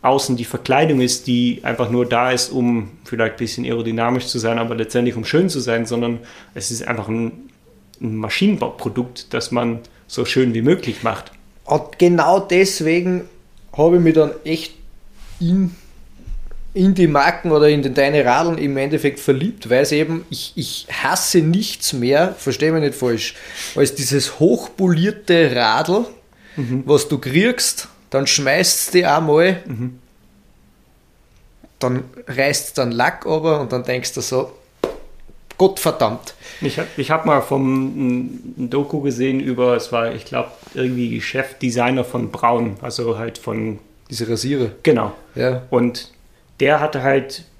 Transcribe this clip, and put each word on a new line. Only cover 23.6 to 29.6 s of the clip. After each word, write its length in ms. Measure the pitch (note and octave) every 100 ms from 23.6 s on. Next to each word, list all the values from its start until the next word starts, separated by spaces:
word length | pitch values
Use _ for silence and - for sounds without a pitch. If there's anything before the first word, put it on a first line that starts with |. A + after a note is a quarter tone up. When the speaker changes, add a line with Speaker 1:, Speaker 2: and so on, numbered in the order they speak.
| -
Speaker 2:
als 220 | - C#3 -
dieses 420 | B2+ C#3 C3+ -
hochpolierte 1160 | E3 A#3 - - F#3+ D#3+ F#3 G#3+ - E3+ D3+ B2
Radl, 480 | A#2 A2+ D#3 F#3+ A#3+ - _ _ - -
Speaker 1:
Mhm. 280 | B2 B2+ D3
Speaker 2:
was 220 | D3 -
du 100 | C#3+
kriegst, 680 | C3 C#3+ A3 B3 - - - - _
dann 160 | C3+ C#3
schmeißt 640 | - C3+ C#3 C#3 - -
du 40 | F3+
die 60 |
einmal, 580 | F3 D3 D#3+ D3+ F3 F#3